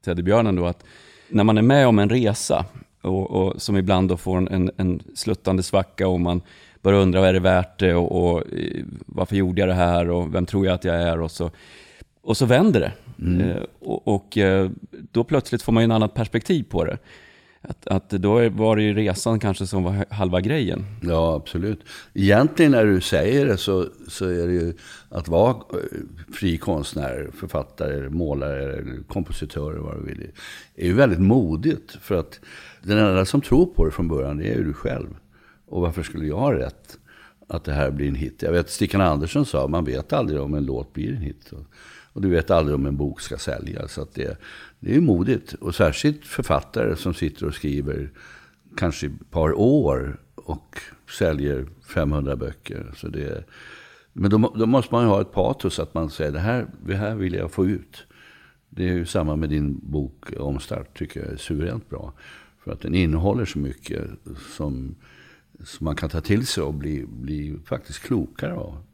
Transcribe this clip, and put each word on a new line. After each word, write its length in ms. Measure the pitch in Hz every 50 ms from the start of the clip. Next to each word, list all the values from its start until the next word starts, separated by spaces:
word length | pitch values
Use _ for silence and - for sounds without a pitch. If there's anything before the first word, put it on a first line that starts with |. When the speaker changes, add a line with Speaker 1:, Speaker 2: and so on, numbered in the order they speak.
| _
Speaker 1:
teddybjörnen 520 | 95 87 87 87 90 101 117 113 107 95
då, 100 | 90 87
att 180 | 87 90 - - - - - - - - - - _
när 140 | - 107 101
man 140 | 110 110 107
är 40 |
med 240 | 110 123 139 143 135
om 120 | 123 113 104
en 100 | 101 104
resa 540 | 110 127 120 107 101 - - - - - 92 95 - - - _ _ _
och, 280 | - 92 95 95 95 -
och 320 | - 95 95 95 - -
som 140 | - - 101
ibland 320 | 95 92 92 98 90 95 90
då 80 | 90
får 200 | 87 - 95 92 92
en, 100 | 95 90
en, 220 | 95 92 90 92 -
en 260 | - 95 92 90 - - - -
sluttande 480 | - - 110 104 - _ 95 92 92
svacka 460 | 90 - - 98 95 - _ - 95 92
och 120 | 92 87
man 200 | 87 87 87 90 - - - - - - _ _
börjar 180 | _ 95 101 101
undra, 200 | 98 95 87 95
"Vad 80 | 95 92
är 40 |
det 80 | 92 95
värt 380 | 90 92 92 90 90 - - -
det 160 | 101 92 87
och, 380 | 87 87 - - 90 87 87
och, 60 | 85 82 - -
eh, 320 | - - - 50 - - - - - - -
varför 300 | - - - 92 - 104
gjorde 240 | 98 95 90 92 92
jag 80 | 98 92
det 60 | 90
här 360 | 90 87 87 87 87 87 87
och 240 | 87 87 87 80 82
vem 120 | 92 90
tror 200 | - - 98 95
jag 80 | 92 90
att 100 | 90 -
jag 120 | 92 85 85
är?" 180 | 85 85 82 82
Och 100 | 82 82
så, 200 | - - 87 85 - - - - - - - - - - - _ _ _
och 140 | _ - 113
så 100 | - 139
vänder 340 | 113 123 135 190 220 160 110
det. 120 | 76 - 95 - - - - - -
Speaker 2:
Mm. 140 | 87 90 90 92 90
Speaker 1:
Eh, 120 | 85 - - - _ _
och, 280 | - - 107 - _ -
och, 300 | 104 98 - _ - 107
eh, 320 | 101 95 95 98 95 95 98 - - - - - - -
då 120 | _ 117 117
plötsligt 380 | - 156 139 - - - 117
får 100 | - -
man 100 | 113 113
ju 20 | 117
en 80 | 113
annat 220 | 113 110 107 104 -
perspektiv 480 | - 113 - - 117 - - 190 156
på 220 | 104 - - 85 85
det. 140 | - - - _ - - - - - _ _ _ _ _ _
Att, 260 | - - - _ -
att 240 | - 95 92 - _
då 280 | 104 95 90 101 104 120
är, 120 | 120 113
var 260 | 98 104 110 110 110
det 60 | 107
ju 120 | 107 107 101
resan 460 | 104 107 101 92 104 - 117 113 107
kanske 260 | 110 104 95 - 98
som 160 | 92 - 95 90
var 220 | 87 98 101 101 - -
halva 260 | 104 98 92 90 90
grejen. 440 | 95 107 143 160 123 87 82 - 98 101 104 -
Speaker 2:
Ja, 320 | 85 85 85 80 82 82 80
absolut. 460 | 73 76 - - 87 87 104 107 - - - - - - _ _
Egentligen 580 | 95 98 95 98 110 135 156 151 - 170 151
när 120 | 139 120 110
du 160 | 107 98 92
säger 460 | 90 - - 78 76 98 127 143 139
det 100 | 143 104
så, 300 | 90 - - 95 92 87 - - - - -
så 160 | - - 95
är 220 | 92 90 87 85
det 60 | 87
ju 220 | 90 87 82 85 85 - - - - - - _
att 200 | - - 78 85
vara, 220 | 82 82 104 123
eh, 840 | 127 107 - - - - - - - - - - - 82 80 - -
fri 220 | - - 92 85 82
konstnär, 720 | - - 87 78 71 - - 80 71 65 62 65 73 71 73
författare, 760 | - - - - 78 71 - - - 78 73 71 71 67 67
målare, 760 | 76 85 85 76 71 69 67 71 69 67 69 69 67 67 67 65 62 65 69 -
kompositör, 640 | - 98 82 - - - - 73 - 71 71 76
vad 240 | 78 76 76 73 73
du 60 | 73 73
vill, 240 | - - - - - - - - - - - - _ _
är 120 | - -
ju 60 | 87
väldigt 260 | 90 117 139 123 90 80
modigt. 720 | 95 98 113 135 107 80 80 80 - 160 151 - - - - -
För 140 | - - 101
att 260 | 85 78 - - - - - - - - - - _
den 160 | - 90 104 107
enda 260 | 107 104 92 92 95
som 160 | - - 143
tror 260 | - - 120 143 180
på 180 | 175 - - 82
det 60 | 80
från 180 | 76 - 90 82
början, 280 | 80 69 65 69 73 73
det 100 | 80 -
är 40 | -
ju 80 | - -
du 80 | 78
själv. 360 | 71 - - - - - - - - - _ _ _ _ _ _ _ _ _
Och 160 | _ - 92
varför 200 | 87 85 80 90
skulle 240 | 80 - - - 78
jag 100 | 76 73
ha 180 | 95 127 143 123
rätt 440 | 71 64 67 - - _ - - - _ _ - - - - _ _ - _
att 160 | - - -
det 80 | -
här 180 | 71 73 71 67
blir 180 | 71 71 71 71
en 60 | 69
hit? 280 | 65 82 - - -
Jag 100 | - 82
vet, 180 | 82 87 82 -
Stickan 300 | - - 107 92 - 98
Andersson 460 | 95 87 76 73 73 80 - 143 143
sa, 220 | 123 - 73 67 71
"Man 160 | 76 87 82
vet 280 | 69 62 65 69 -
aldrig 280 | - - 127 76 76 71
om 140 | 69 71 76
en 100 | 73 69
låt 260 | 65 65 60 62 -
blir 180 | _ 73 78 -
en 100 | - 117
hit. 300 | 85 - - - _ -
Och, 140 | - 69 71 _ _ - - - - - - _
och 100 | _ -
du 60 | 98 95
vet 220 | 87 85 82 -
aldrig 240 | 95 85 80 73 73
om 120 | 69 67
en 100 | 71 71
bok 240 | 69 73 73 69 -
ska 160 | - - 62 -
sälja." 500 | - - 64 - - - - - - -
Så 140 | - -
att 120 | 73 - _
det, 240 | - 65 67 - - - - - - - - _ _
det 100 | - -
är 40 | 107
ju 60 | 147
modigt. 520 | 175 147 98 85 92 - 127 - - - -
Och 200 | - - - 85
särskilt 500 | - 95 78 73 - - 147 151 151 -
författare 720 | - - - 131 - - 69 - - - 113 117 110 85
som 180 | 80 - 95 85
sitter 320 | - - 78 71 - -
och 80 | 76 73
skriver 560 | - - 76 69 71 69 71 71 73 69 69 - - - - - - - _ _ _ _ _ -
kanske 300 | - 98 85 78 - -
ett 240 | 71 67 - - _
par 220 | - 85 78 78 76 -
år 600 | 104 120 143 151 123 73 67 64 64 71 67 - _ _ _
och 420 | - - - 80 - _ _ - - - - - _ _ - - -
säljer 480 | 101 85 78 71 69 71 71 65 67 69 - - _ - -
femhundra 420 | 92 78 73 73 73 69 69 69
böcker. 560 | 60 60 67 73 - _ - - - - - -
Så 120 | - - 78
det, 360 | 78 73 73 71 - - - _ - - - - - - - - - _ _ _
men 180 | _ - 90 101
då 80 | 104 107
må-, 180 | 110 - - 107
då 80 | 113
måste 280 | 110 123 135 113 - -
man 100 | 117 120
ju 40 | 113
ha 100 | 98 101
ett 120 | 98 -
patos 460 | - 101 92 110 - - - 95 - -
att 160 | 80 - _
man 160 | 80 82 78
säger, 220 | - - 78 73
"Det 60 | 71 78
här, 260 | 90 107 120 127 113 - - - -
det 80 | 85 95
här 200 | 104 107 104 113
vill 200 | 107 95 92 87
jag 160 | 95 90 85
få 160 | - - 92
ut." 380 | 95 104 - - _ - - - _ _ - - - - - _ _ _ _ _ _
Det 180 | - 87 92 90
är 40 |
ju 140 | 90 87 85
samma 300 | 82 - 101 80 78 76
med 120 | 76 80 73
din 280 | 76 76 73 73 69 -
bok 420 | - - 73 76 69 65 - _ - - - -
Omstart, 600 | 69 71 69 69 - - - - - - _ -
tycker 220 | 80 73 - -
jag 120 | 71 69
är 40 | 69
suveränt 520 | 71 - - 82 73 80 87 120 113 - _
bra. 220 | 71 67 - 67 69 _ - - - - - _ _ _ _
För 80 | -
att 80 | - -
den 140 | - - 76
innehåller 500 | 92 90 80 78 80 87 101 107 123 110
så 140 | - - 73
mycket 440 | 71 67 64 - - - - - 71 - - - _ - - 69 - - -
som, 380 | - 78 73 67 64 65 67 - _ _ - - - - - - _ _ _ _ - -
som 200 | - - - 78
man 120 | 78 73
kan 120 | - - 78
ta 120 | - 82
till 260 | 76 - 101 107 131
sig 160 | 123 - - 78
och 100 | 69 76
bli, 300 | 73 71 76 76 69 62 53
bli 480 | 53 58 62 69 78 76 73 76 73 76 -
faktiskt 320 | - - - - - 78 -
klokare 520 | - - 131 107 71 - - - - 143 175
av. 220 | 170 - - 73 76 - _